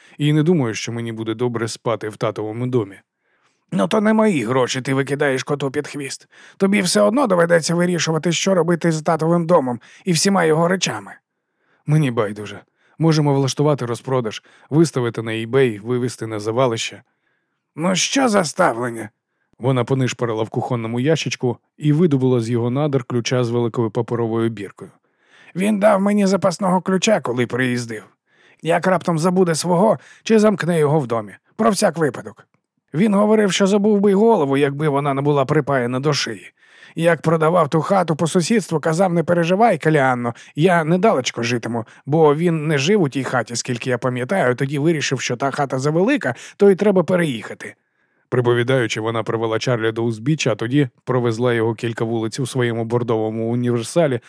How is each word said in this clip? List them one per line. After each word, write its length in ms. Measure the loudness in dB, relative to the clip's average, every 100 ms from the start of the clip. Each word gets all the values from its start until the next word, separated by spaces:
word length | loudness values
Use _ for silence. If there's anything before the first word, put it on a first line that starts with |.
| _ -2
І 140 | 2
не 100 | 2
думаю, 320 | 4 2 0
що 180 | -4 -8
мені 200 | -8 -8
буде 220 | -6 -6
добре 340 | -2 -2 -2 -6
спати 400 | -6 -4 -4 -6
в 80 | -4
татовому 500 | -4 -4 -8 -6 -2
домі". 300 | 0 -2 -10 _ _ _ _ _ _ -8
"Ну 160 | -2 0
то 120 | 2
не 120 | 2
мої 320 | 4 2 0
гроші 360 | 0 0 0 -2
ти 140 | -2
викидаєш 480 | -2 -2 0 0 -2
коту 280 | -4 -4 -4
під 180 | -4 -8
хвіст. 400 | -10 -10 -12 _ -20 -18 -2
Тобі 240 | 0 2
все 200 | 2 2
одно 260 | 2 2 2
доведеться 480 | 2 4 2 2
вирішувати, 580 | 0 0 0 -2 -2 0
що 220 | 0 0
робити 380 | 2 2 2 0
з 100 | 0
татовим 440 | -2 0 2 2 4
домом 340 | 2 2 -6 -10 -10
і 80 | -2
всіма 320 | 0 2 2
його 240 | 2 2 2
речами". 440 | 0 -2 -6 -12 -20 _ _ _ _ _ _ 0
"Мені 240 | 2 2
байдуже. 500 | 0 -2 -4 -12 -14 _ _ _ -2
Можемо 360 | 0 2 2
влаштувати 520 | 2 0 0 0 0 -4
розпродаж, 560 | -6 -2 -2 -2 -8 _ _ -2
виставити 520 | 2 2 0 -4 -6
на 100 | -6
eBay, 480 | -6 -2 2 2 0
вивезти 460 | -4 -2 -2 -6 -8
на 140 | -6
завалище". 640 | -4 0 0 0 -6 -12 _ _ _ _ _ _ _ -6
"Ну 200 | -2 -2
що 320 | -2 0 2
за 160 | 2
ставлення?" 680 | -2 0 -2 0 -6 -8 -12 _ _ _ _ -6
Вона 260 | -2 0
понишпорила 580 | 0 0 -2 -2 -4 -4
в 60 | -4
кухонному 520 | -4 -4 -4 -4 -2
ящичку 580 | 0 0 -2 -4 -4 -4 _ -4
і 160 | 0
видобула 480 | 2 4 2 2 0
з 100 | 0
його 200 | -2 -2
надр 340 | -2 -2 -2
ключа 400 | -2 -4 -2 -2
з 60 | -2
великою 400 | -2 -2 -2 -2
паперовою 600 | -2 -4 -4 -2 0 -2
біркою. 400 | -4 -12 -16 -20 _ _ _ _ _ -14
"Він 240 | -4 -2 2
дав 220 | 4 4
мені 260 | 2 2 2
запасного 540 | 2 0 0 0 0
ключа, 400 | 0 0 2 0
коли 260 | 0 -2 -2
приїздив. 580 | 0 -2 -2 -6 -12 -16 _ _ _ _ _
Як 240 | -2 0 2
раптом 320 | 0 0 0
забуде 360 | 2 2 2
свого 440 | 0 0 2 2 2 -4 -12
чи 160 | 2 4
замкне 400 | 4 2 0 2
його 220 | 2 2
в 60 | 0
домі. 260 | -4 -6 -16 _ 0
Про 140 | 0
всяк 280 | 2 0 2
випадок. 480 | -2 -2 -14 -18 _ _ _ _ _ 0
Він 180 | 2
говорив, 380 | 4 4 4 2
що 140 | 2 2
забув 340 | 2 2 4
би 100 | 4
й 40 |
голову, 420 | 4 4 4 2 2
якби 320 | 2 0 0
вона 260 | 0 0
не 80 | 0
була 220 | 2 2
припаяна 560 | 2 0 0 0 0 -2
до 120 | -2
шиї. 400 | -2 -4 -8 -16 _ _ -20 -16
Як 280 | -2 0 2
продавав 460 | 0 2 2 2 2
ту 120 | 0
хату 360 | 2 0 0 0
по 100 | 0
сусідству, 540 | 0 2 0 0 -2
казав: 320 | 0 0 2
'Не 100 | 2
переживай, 560 | 0 0 2 2 2 2
Каліанно, 560 | 2 2 2 0 -4 -6 -12
я 300 | 0 2 2
недалечко 580 | 2 2 4 2 -2 -4
житиму, 420 | -4 -2 -4 -6 -8 -14 -2
бо 280 | 4 4
він 320 | 4 0 0 0
не 120 | 0
жив 240 | 2 2
у 60 | 2
тій 160 | -2
хаті, 320 | -2 -2 -4 -6
скільки 340 | -6 -6 -2
я 80 | -2
пам'ятаю, 560 | -2 -4 -2 0 0
тоді 240 | 0 -2 0
вирішив, 420 | 0 0 -2 -4
що 160 | -4 -4
та 140 | -4
хата 280 | -2 -4 -2
завелика, 560 | 0 0 2 0 -2 -8 -10 2
то 140 | 4
й 40 |
треба 280 | 4 2 2
переїхати.'" 720 | 2 0 0 -4 -10 -14 -16 -18 _ _ _ _ -4
Приповідаючи, 720 | 0 2 2 2 0 0 -2
вона 220 | -4 -4
привела 360 | -4 -4 -2 -2
Чарлі 340 | -2 0 -2
до 120 | -2
узбіччя, 480 | -4 -2 -2 0 0
а 20 |
тоді 340 | -2 0 0 0 _
провезла 500 | -4 0 0 0 0
його 200 | 0 0
кілька 300 | -2 -6 -4
вулиць 360 | -4 -2 -4 -4
у 60 | -4
своєму 380 | -2 -2 -2
бордовому 680 | -2 -2 0 -2 -2 -4 -4
універсалі, 680 | -2 0 -2 -2 0 0 0